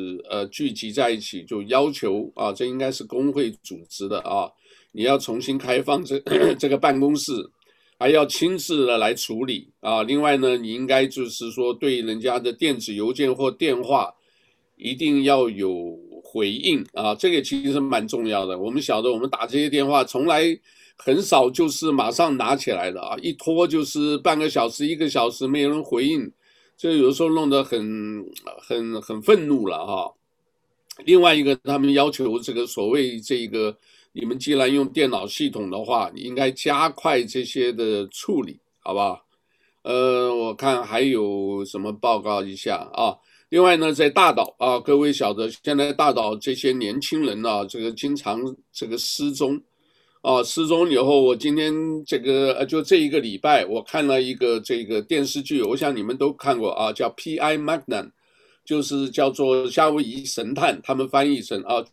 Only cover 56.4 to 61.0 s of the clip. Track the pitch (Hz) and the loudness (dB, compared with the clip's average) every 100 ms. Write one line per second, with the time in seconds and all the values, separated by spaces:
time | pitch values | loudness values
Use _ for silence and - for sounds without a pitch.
56.4 | 139 120 104 - 110 110 117 - 165 156 | -2 0 -2 -2 -2 -2 -4 -4 -8 -2
57.4 | 151 156 147 160 - 107 - _ _ _ | 0 0 -2 -4 -4 -6 -8 _ _ _
58.4 | _ _ - 151 139 143 135 135 135 127 | _ _ -4 -2 0 -2 -2 0 0 2
59.4 | 135 131 127 160 156 151 117 131 135 - | 2 2 2 2 2 2 -2 -6 -8 -6
60.4 | 113 139 156 101 - 135 | -6 0 0 0 -2 -2